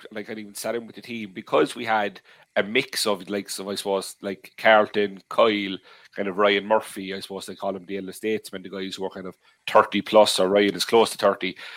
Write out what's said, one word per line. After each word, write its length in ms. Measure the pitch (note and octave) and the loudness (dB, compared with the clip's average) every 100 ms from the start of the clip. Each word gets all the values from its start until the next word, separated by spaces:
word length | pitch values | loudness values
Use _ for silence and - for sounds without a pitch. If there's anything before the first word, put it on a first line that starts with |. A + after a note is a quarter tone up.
| - | -12
like, 160 | G#2+ G#2 | -14 -12
I 40 | |
even 220 | A2 G#2 G2 | -12 -12 -10
sat 200 | A2+ A#2 | -6 -6
in 100 | A2+ | -8
with 100 | G#2 | -16
the 60 | |
team, 300 | A2+ A#2 G#2 | -12 -10 -10
because 420 | F#2 - C#3 D3+ - | -12 -2 2 2 -2
we 80 | |
had 380 | A#2 A2 G#2 F#2 - _ _ - | -2 0 0 -6 -18 _ _ -4
a 60 | |
mix 440 | G2+ B2 - - A2 | 0 0 -2 -2 -2
of, 200 | G2 F2+ | -2 -4
like, 200 | G#2 G2 | -8 -6
so 200 | - G2 | -10 -8
I 40 | G2 | -6
suppose, 400 | G2+ G2 F2+ - | -2 -2 -2 -10
like, 320 | G2 F#2+ - - | -10 -10 -14 0
Carlton, 640 | A#2 G#2+ G#2 G#2+ G2+ F#2+ - | 6 6 6 0 -2 -4 -4
Kyle, 500 | - A2+ G#2 G2 F#2+ - - - - | 2 2 2 -2 -8 -12 -20 -14 -8
kind 140 | G2 | -6
of 80 | F2+ | 0
Ryan 300 | G2+ G2+ G2+ | 2 2 2
Murphy, 480 | A2 - G#2+ F#2+ G2 | 0 0 -10 -10 -10
I 40 | |
suppose 280 | - F#2+ G2 | -10 -12 -12
they 80 | F#2 | -8
call 200 | G2 F#2+ | -6 -6
him 100 | F2 | -8
the 120 | G2 | -10
elder 160 | F#2 | -10
statesman, 480 | - A2 G#2+ - F#2+ | -8 -4 -4 -6 -14
the 80 | F2+ | -12
guys 260 | G2 F#2+ F#2+ | -10 -10 -8
who 100 | F#2+ | -8
are 40 | |
kind 160 | G2 F#2 | -10 -14
of 100 | - _ _ - | -16 _ _ 2
thirty 340 | A2 G2+ G#2 | 4 4 2
plus, 380 | - G#2+ G#2 - | 4 6 6 4
or 80 | F#2 | 2
Ryan 280 | G2+ G2+ F2+ | 4 4 0
is 100 | - | 2
close 240 | F#2 G2+ | 4 4
to 80 | - | 2
thirty. 400 | G2+ F#2+ F#2+ - - | 0 0 -4 -8 -14